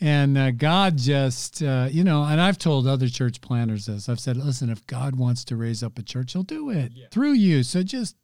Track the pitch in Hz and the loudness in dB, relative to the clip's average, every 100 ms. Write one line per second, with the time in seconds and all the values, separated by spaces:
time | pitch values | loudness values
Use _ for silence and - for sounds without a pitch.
0 | 151 147 139 139 135 120 147 180 196 151 | 2 4 4 4 2 2 2 4 4 2
1 | 127 143 135 123 - - 147 131 131 156 | 2 2 2 -2 -8 -4 -2 0 0 2
2 | 185 147 147 151 185 196 170 139 131 135 | 2 2 2 2 2 2 2 2 2 2
3 | 127 123 123 - - 120 117 107 104 104 | 0 0 -2 -4 -4 -2 0 -2 -6 -8
4 | 98 120 135 123 143 127 120 110 - 127 | -6 -6 -4 -4 -4 -4 -4 -6 -8 -8
5 | 139 127 123 120 - 117 117 110 113 113 | -4 -2 0 -2 -4 -6 -4 -4 -8 -10
6 | 104 127 127 180 190 311 294 180 120 123 | -10 -8 -6 -6 -6 -6 -4 -4 -4 -8
7 | 123 214 294 269 196 147 123 180 185 262 | -6 -2 2 4 4 4 2 -2 -2 -4
8 | 220 - | -8 -8